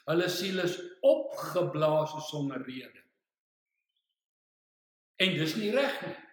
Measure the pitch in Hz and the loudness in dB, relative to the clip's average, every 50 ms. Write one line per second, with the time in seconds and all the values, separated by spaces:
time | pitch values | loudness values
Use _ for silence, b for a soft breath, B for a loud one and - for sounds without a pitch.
0 | B - 160 170 180 170 - 208 196 196 190 185 175 175 180 - - - - - | B 0 0 2 2 0 -2 -2 -2 -2 -2 0 0 0 -2 -4 -8 -14 -14 2
1 | - 269 311 - - - - - - 160 - 180 170 147 - 151 156 156 151 156 | 4 6 6 6 2 -6 -8 -8 -8 -2 0 0 0 0 0 2 2 4 4 4
2 | 151 147 - - - - - 147 143 139 131 131 135 127 127 127 123 - - - | 2 0 -4 -8 -10 -8 -6 -4 -4 -4 -4 -6 -8 -8 -10 -12 -12 -14 -18 -20
3 | _ _ _ _ _ _ _ _ _ _ _ _ _ _ _ _ _ _ _ _ | _ _ _ _ _ _ _ _ _ _ _ _ _ _ _ _ _ _ _ _
4 | _ _ _ _ _ _ _ _ _ _ _ _ _ _ _ _ _ _ _ _ | _ _ _ _ _ _ _ _ _ _ _ _ _ _ _ _ _ _ _ _
5 | _ _ _ _ 190 190 160 143 160 - - 226 208 208 220 262 285 262 - - | _ _ _ _ 2 2 4 2 0 0 0 -2 -2 0 2 2 2 0 -2 -4
6 | - 170 - - - - | -8 -10 -12 -12 -16 -20